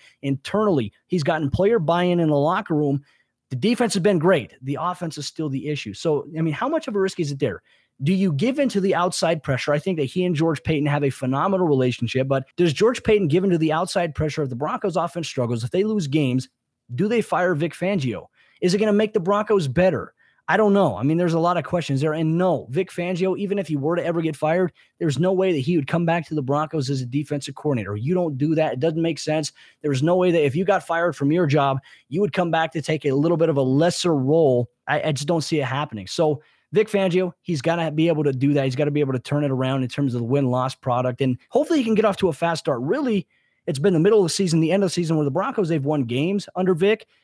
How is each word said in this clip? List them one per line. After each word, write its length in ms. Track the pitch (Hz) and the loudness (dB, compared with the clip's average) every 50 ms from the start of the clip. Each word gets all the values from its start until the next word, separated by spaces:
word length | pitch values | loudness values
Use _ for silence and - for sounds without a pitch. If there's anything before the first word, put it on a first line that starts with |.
| _ - _ _ | _ -20 _ _
internally. 720 | - 139 139 135 - - - 208 214 208 175 139 113 101 - _ _ | -4 -4 -4 -4 -4 -4 -2 0 2 2 2 0 0 -2 -6 _ _
He's 160 | _ 185 180 143 | _ -4 -2 0
gotten 260 | 165 165 156 160 135 | 0 -2 0 -2 -2
player 300 | - - 185 208 233 220 | 0 2 2 2 2 2
buy-in 420 | 156 147 170 175 180 180 175 175 | 2 2 2 2 2 2 2 2
in 80 | 165 156 | 2 2
the 80 | 151 | 2
locker 380 | 143 143 156 180 202 208 - 165 | 2 2 2 0 0 -2 -2 0
room. 280 | 147 151 143 139 139 139 _ _ _ _ _ _ _ _ _ | 0 0 0 0 -2 -4 _ _ _ _ _ _ _ _ _
The 80 | 135 | -6
defense 380 | 120 123 214 240 - 247 214 - | -2 0 0 2 2 2 0 0
has 80 | 196 160 | 2 2
been 160 | 208 196 165 | 2 2 4
great. 340 | 147 180 190 147 104 - - - 131 | 4 4 4 2 2 -4 -10 -12 -8
The 160 | 135 143 120 | -6 -6 -4
offense 380 | 156 180 175 - 175 160 143 | -4 -6 -6 -6 -6 -8 -8
is 100 | 147 139 | -8 -10
still 220 | - - - 160 147 | -10 -8 -6 -6 -4
the 200 | 135 135 - 147 | -4 -6 -6 -6
issue. 240 | 151 135 - - - | -6 -6 -8 -10 -10
So, 360 | - - 170 147 139 - - 170 156 | -6 -2 0 0 0 -2 -4 -4 -4
I 40 | 165 | -2
mean, 120 | 160 151 | -2 -2
how 140 | - 226 269 | -2 -2 -2
much 200 | 330 311 320 269 | -2 -2 -4 -4
of 60 | 208 | -2
a 60 | 202 | -2
risk 180 | 190 190 - - | -2 -2 -2 -4
is 140 | 165 143 143 | -4 -4 -4
it 60 | 135 | -2
there? 240 | 143 117 90 - - _ _ _ _ _ _ - 135 | -2 -2 -2 -4 -12 _ _ _ _ _ _ -4 -2
Do 120 | 151 190 | 0 2
you 180 | 185 196 185 151 | 2 2 2 2
give 260 | 135 190 254 277 302 | 2 0 0 0 2
in 100 | 277 240 | 0 0
to 100 | - 202 | 0 0
the 140 | 185 196 165 | 0 2 2
outside 480 | 165 175 185 - - - 165 175 156 - | 2 0 0 0 0 0 0 0 0 0
pressure? 300 | - 135 120 - - 147 | -2 -2 -2 0 0 0
I 60 | 151 | 0
think 200 | - 190 185 160 | 0 -2 -2 -2
that 60 | 139 | -2
he 200 | 131 - 175 180 | -2 -2 -2 0
and 100 | 180 175 | 0 2
George 280 | 143 165 165 156 139 - | 2 2 0 0 0 -2
Payton 240 | - 160 147 147 | -2 0 0 2
have 180 | 143 143 147 143 | 0 0 0 0
a 60 | 139 | 0
phenomenal 560 | 131 - 135 127 131 139 160 202 196 185 180 | -2 -2 -2 -2 0 0 0 0 0 2 2
relationship, 640 | 160 143 131 127 127 120 - 123 113 - 165 175 135 | 2 2 4 2 2 0 -2 -4 -2 -2 -2 0 0
but 180 | 135 139 131 - _ | 0 -2 -2 -4 _
does 160 | - 180 170 139 | 0 2 2 2
George 300 | - 202 233 254 - - | 2 2 2 2 0 2
Payton 260 | - 220 214 196 147 | 2 2 4 4 2
give 160 | 139 185 185 | 2 2 2
in 60 | 196 | 2
to 80 | 175 160 | 2 2
the 140 | 160 156 151 | 2 2 0
outside 420 | 156 185 180 - 190 175 165 143 | 0 -2 -2 0 0 -2 -2 -2
pressure 280 | - 156 151 135 160 151 | -2 -4 -2 -2 -4 -4
if 60 | 131 | -4
the 80 | 127 | -4
Broncos 400 | 120 151 170 240 233 - 196 160 | -6 -6 -4 -4 -4 -4 -2 -2
offense 320 | 180 165 170 - 175 160 - | -2 -2 -2 -4 -6 -8 -6
struggles, 360 | - 135 123 113 120 113 113 | -4 -2 -2 -2 -2 -4 -4
if 60 | 127 | -2
they 140 | - 185 202 | -2 0 0
lose 220 | 214 220 208 165 | 0 0 -2 -2
games, 420 | 139 135 156 147 127 123 131 127 - _ _ _ _ _ _ _ - 123 | 0 0 2 2 2 0 0 -2 -4 _ _ _ _ _ _ _ -10 -4
do 140 | 123 190 214 | -2 0 0
they 120 | 240 233 | 2 0
fire 340 | - - 180 165 185 185 180 | 0 0 0 0 2 0 0
Vic 200 | 143 165 165 - | 0 -2 -4 -4
Fangio? 520 | - 175 185 208 185 135 127 104 85 - - _ _ _ _ _ _ - | -4 -4 -2 -2 -2 -2 -2 -4 -6 -10 -14 _ _ _ _ _ _ 0
Is 120 | 180 180 | 0 2
it 40 | 208 | 2
gonna 140 | 220 214 202 | 2 2 2
make 200 | 208 220 214 - | 2 2 2 0
the 80 | 214 | -2
Broncos 480 | 160 180 202 208 214 - 214 196 156 135 | 0 0 0 0 0 2 2 2 2 0
better? 460 | 117 170 180 185 156 107 78 - - _ _ _ _ _ _ - | 0 2 2 2 2 0 -2 -8 -12 _ _ _ _ _ _ 0
I 80 | 160 | 2
don't 160 | 202 214 208 196 | 4 4 4 4
know. 240 | 202 190 143 98 | 4 4 2 0
I 80 | 92 117 | 0 0
mean, 120 | 143 160 | 0 2
there's 180 | 170 180 170 165 | 2 2 2 2
a 40 | 165 | 2
lot 200 | 165 175 180 170 | 2 2 0 0
of 60 | - | -2
questions 360 | - - 175 151 - 139 131 | -2 -4 -4 -2 -2 -2 0
there. 120 | 147 160 151 | 0 0 0
And 240 | 160 165 156 160 | 0 0 0 0
no, 300 | 170 180 185 165 120 - 113 | 2 2 2 0 0 -2 -4
Vic 200 | 127 170 185 - | -4 -4 -4 -4
Fangio, 480 | - - 170 175 185 165 185 190 185 - | -6 -8 -6 -4 -4 -2 -2 -2 -2 -2
even 180 | 202 185 202 | -4 -4 -4
if 120 | 202 185 - | -4 -4 -2
he 80 | 156 | -4
were 180 | 143 135 156 175 | -2 -2 -2 -2
to 100 | 180 139 | -2 -2
ever 160 | 165 170 170 | -2 -2 -2
get 140 | 160 160 147 | -2 -4 -4
fired, 380 | - - 151 165 185 185 175 - _ _ _ _ - | -2 -2 0 0 2 0 -2 -4 _ _ _ _ -6
there's 200 | 175 156 135 131 | -4 -2 0 0
no 140 | 175 185 196 | 0 0 2
way 200 | 185 190 190 175 | 2 2 2 0
that 60 | 143 | 0
he 180 | 127 147 180 | 0 0 0
would 100 | 160 139 | 0 0
come 180 | - - 170 175 | 0 0 0 0
back 220 | 160 165 175 156 | 0 0 0 -2
to 80 | - 160 | -4 -4
the 80 | 151 135 | -4 -2
Broncos 480 | 123 143 147 156 156 - 160 135 127 | 0 0 -2 -2 -2 -2 -4 -2 -2
as 120 | 143 131 127 | -2 -4 -4
a 40 | |
defensive 480 | 120 120 143 147 - 147 143 - - 135 | -4 -4 -4 -4 -4 -6 -8 -8 -8 -10
coordinator. 400 | - - 151 139 120 98 95 104 | -8 -4 -2 -2 -2 -4 -4 -6
You 200 | 104 113 147 180 | -6 -4 -2 -2
don't 220 | 180 175 160 143 | -2 -2 -2 -2
do 200 | 127 147 160 160 | -2 -2 0 0
that. 160 | 156 156 143 117 | 0 0 0 0
It 80 | 127 | -2
doesn't 200 | 143 165 160 165 | -2 -2 0 0
make 200 | 165 165 160 - | -2 -2 -2 -4
sense. 320 | - 156 156 156 151 - - _ - - _ _ - | -4 -4 -4 -2 -4 -6 -10 _ -20 -20 _ _ -4
There's 200 | 151 139 127 143 | -2 0 0 2
no 140 | 165 180 | 2 2
way 160 | 185 180 180 170 | 4 4 4 4
that 120 | 170 147 | 4 2
if 120 | 139 123 | 2 0
you 80 | 165 190 | 0 0
got 200 | 190 196 180 - | 2 0 0 0
fired 300 | - 170 165 170 175 147 | -2 -2 0 0 0 -2
from 160 | - 143 139 | -2 0 0
your 160 | 156 180 180 | 2 2 2
job, 320 | 143 131 156 139 139 135 131 - - - - _ - | 2 2 2 2 2 0 -2 -6 -10 -18 -20 _ -8
you 120 | 131 175 | -4 -2
would 120 | 208 175 - | -2 0 0
come 180 | - 180 165 | -2 -2 0
back 220 | 165 160 160 160 - | 0 0 0 -2 -4
to 100 | 165 139 | -4 -4
take 220 | - 160 147 - | -2 -2 -2 0
a 80 | 143 131 | 0 0
little 240 | 143 147 170 170 | 2 2 2 2
bit 120 | 156 165 160 | 2 2 2
of 100 | 151 143 | 2 2
a 40 | 135 | 2
lesser 540 | 131 131 143 165 175 165 - - 180 160 | 2 2 4 2 2 2 0 0 0 0
role. 540 | 143 127 135 151 165 160 139 127 120 120 - _ _ _ - | 2 2 2 4 4 4 4 4 2 0 -2 _ _ _ -4
I, 140 | 139 151 - | -2 -2 0
I 100 | 156 147 | -2 -2
just 160 | 127 143 147 | -2 -2 -2
don't 140 | 175 160 143 | -2 -2 -2
see 180 | - 160 151 | -2 -2 -2
it 60 | 135 | -2
happening. 420 | 123 131 139 151 147 - 104 95 95 | -2 -2 -4 -4 -6 -8 -10 -10 -8
So 340 | - - 165 151 147 143 - _ _ _ _ _ - | -4 0 0 0 0 -2 -6 _ _ _ _ _ 0
Vic 160 | 190 214 - | 0 0 2
Fangio, 440 | - 196 190 185 165 185 185 175 - _ _ | 0 0 0 2 2 0 0 -2 -4 _ _
he's 200 | - 170 139 117 | -4 -4 -2 0
gotta 300 | 160 165 170 165 156 147 | 0 0 0 0 -2 0
be 160 | 156 160 170 | 2 2 2
able 160 | 160 151 151 | 2 2 0
to 80 | 147 135 | 0 0
do 200 | 127 135 143 147 | 2 2 2 2
that. 100 | 143 135 | 2 2
He's 120 | 135 127 | 0 0
gotta 140 | 135 147 147 | 0 0 0
be 100 | 143 147 | 0 0
able 120 | 147 131 131 | 0 0 -2
to 80 | 123 | -4
turn 240 | - - 147 147 147 | -4 -2 -2 -2 0
it 80 | 143 135 | 0 0
around 320 | 127 131 131 135 135 127 | -2 -2 -2 -2 -2 -2
in 40 | 120 | -4
terms 280 | - - 143 131 117 | -4 -2 -2 -2 -2
of 40 | 123 | -2
the 60 | 117 | -2
win-loss 480 | 113 135 143 139 123 123 127 127 131 - | 0 0 0 2 2 0 0 -2 -2 -4
product. 460 | - - 131 120 123 123 127 123 - | -6 -4 -2 0 0 0 0 -2 0
And 180 | 139 131 123 - _ _ | 0 0 -2 -2 _ _
hopefully 280 | - 247 294 - 339 294 | 0 0 0 2 2 0
he 60 | 240 | 2
can 100 | 220 220 | 2 2
get 100 | 202 220 | 2 2
off 120 | 208 190 - | 2 2 2
to 100 | 196 180 | 0 0
a 40 | 147 | 0
fast 260 | - 170 170 165 151 | 0 -2 -2 -2 -2
start. 220 | - - 139 117 | -2 -2 -2 -2
Really, 480 | 127 147 226 294 302 254 214 196 - _ _ _ _ _ _ _ _ - | 0 -2 -2 0 0 0 0 0 -2 _ _ _ _ _ _ _ _ -6
it's 100 | 160 135 | -4 0
been 140 | 151 202 180 | 0 2 2
the 80 | 160 | 4
middle 180 | 160 208 233 214 | 4 4 4 4
of 60 | 190 | 4
the 60 | 160 | 2
season, 280 | - - 196 175 160 165 | 2 0 0 2 2 2
the 140 | 160 156 175 | 2 2 2
end 100 | 202 202 | 2 0
of 80 | 175 | 0
the 40 | - | 0
season 220 | - 175 156 165 | -2 -2 0 0
where 80 | 156 151 | 0 0
the 60 | 139 | 0
Broncos, 380 | 131 175 196 269 254 - 190 151 | 0 -2 -4 -4 -2 -2 -2 0
they've 160 | 165 156 135 | 0 -2 0
won 180 | 143 156 147 131 | 0 0 0 -2
games 460 | 113 120 131 147 180 202 202 - - - | -2 -2 -2 -2 -2 -2 -4 -6 -6 -6
under 180 | 180 190 180 185 | -2 0 0 0
Vic, 320 | 151 185 202 220 214 - - _ _ | 2 2 2 2 0 -2 -10 _ _